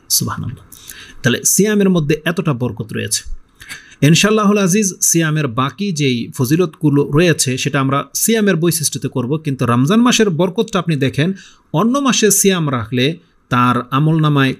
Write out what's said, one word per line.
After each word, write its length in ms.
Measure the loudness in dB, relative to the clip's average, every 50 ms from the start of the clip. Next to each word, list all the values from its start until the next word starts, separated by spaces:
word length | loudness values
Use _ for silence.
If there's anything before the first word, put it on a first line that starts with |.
| _ -4
সুবহানাল্লাহ। 540 | -2 -2 -2 -4 -6 -8 -8 -10 -10 -12 -16 -20 -20 -20 -20 -20 -20 -20 -20 -20 -10 -4
তাহলে 180 | -2 0 0 0 0
সিয়ামের 460 | 0 2 2 2 2 2 2 2 2
মধ্যে 300 | 2 2 0 0 -2 -2 -2
এতটা 280 | -4 -4 -2 -2 -2
বরকত 400 | -2 -2 -4 -6 -6 -8 -10 -10
রয়েছে। 520 | -8 -8 -6 -6 -6 -6 -6 -8 -10 -10 -12 _ _ -20 -20 -18 -18 -18 -20 -16 -4 2
ইনশাআল্লাহুল 560 | 4 4 4 4 4 4 2 4 4 2 2 2
আজিজ, 360 | 2 2 2 0 0 -2 -2 -2
সিয়ামের 460 | -2 0 0 0 0 0 0 0 -2
বাকি 460 | -2 -2 -2 -2 -2 -4 -6 -6 -4
যেই 400 | -2 -2 0 0 0 -2 -4 -6 -4
ফজিলতগুলো 760 | -4 0 0 2 0 0 -2 -2 -2 0 2 2 2 0 2
রয়েছে 480 | 2 2 2 2 2 0 -2 -4 -4 -4
সেটা 220 | -4 -2 -2 -2
আমরা 240 | 0 0 -2 -2 -4 -6 -8
সিয়ামের 420 | -4 -2 0 0 2 2 2 0
বৈশিষ্ট্যতে 520 | 2 0 0 0 -2 -2 -4 -6 -6 -8 -6
করব, 300 | -4 -4 -4 -4 -4 -4
কিন্তু 280 | -4 -6 -4 -2 0
রমজান 340 | 0 2 2 2 2 4 4
মাসের 300 | 4 4 4 4 2 2
বরকতটা 480 | 2 0 0 0 0 -2 -4 -2 -2 -4
আপনি 180 | -2 -2 -2
দেখেন, 360 | 0 -2 -2 0 0 0 -2 -2 -6 -10 -20 -20 _ _ _
অন্য 260 | -2 0 0 2 0 0
মাসে 320 | 0 0 0 2 2 2
সিয়াম 400 | 2 2 2 2 2 0 -2 -2
রাখলে 480 | -2 -4 -4 -4 -2 0 0 -2 -2 -6 _ _ _ _ _ -2
তার 340 | 0 2 2 2 2 0 -2 -2
আমলনামায় 640 | -2 0 2 2 2 2 2 2 2 2 2 0 0